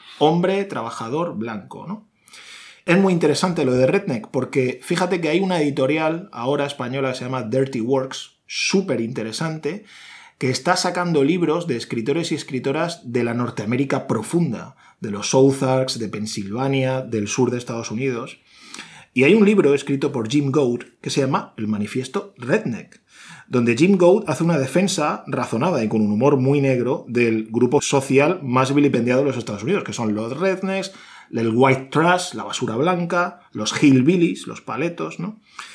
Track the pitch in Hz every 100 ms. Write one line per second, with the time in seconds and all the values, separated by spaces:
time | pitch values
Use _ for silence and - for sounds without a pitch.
0 | - - 151 170 185 196 196 135 113 -
1 | 113 147 170 110 117 107 - 98 - 214
2 | _ _ _ - - - - - - 180
3 | 190 170 156 139 190 170 127 127 131 196
4 | 196 120 - 135 - 143 127 - - 170
5 | 180 185 160 170 190 180 147 143 135 156
6 | 156 165 190 117 123 143 143 - 120 135
7 | 135 127 127 131 110 131 135 123 117 135
8 | 131 - - _ - - - 196 190 117
9 | 113 127 110 - 160 156 147 196 - -
10 | - - - - 131 127 175 180 185 180
11 | 175 151 139 175 156 165 170 117 - 120
12 | 110 160 - 151 - 127 135 139 170 -
13 | 123 120 117 120 120 - 104 123 139 -
14 | - 113 - 170 156 95 85 _ _ -
15 | 113 101 - 135 135 135 131 131 131 117
16 | 104 107 107 107 98 113 135 135 131 131
17 | 123 113 104 - 120 120 - 117 113 113
18 | 135 117 143 - _ _ - - - -
19 | - 123 139 220 202 202 143 143 - 139
20 | 143 135 110 143 139 147 127 120 - _
21 | 139 143 131 185 - - 107 104 104 127
22 | 131 196 - - 120 202 117 98 - _
23 | _ - - - - 123 117 117 175 190
24 | 175 214 190 135 165 156 135 175 190 -
25 | 151 208 - 127 120 113 175 147 107 113
26 | 104 104 139 139 131 147 135 123 120 156
27 | - 120 117 110 110 117 123 143 - 143
28 | 135 135 151 185 139 127 131 143 143 120
29 | 120 127 143 120 110 101 117 190 - -
30 | 110 104 113 135 190 190 190 190 185 -
31 | - - - 117 113 113 135 131 131 147
32 | 170 180 - 110 101 - 117 113 170 180
33 | 175 175 180 - _ - 107 - 147 131
34 | 131 180 165 101 117 113 - 117 170 170
35 | 160 165 185 220 _ - -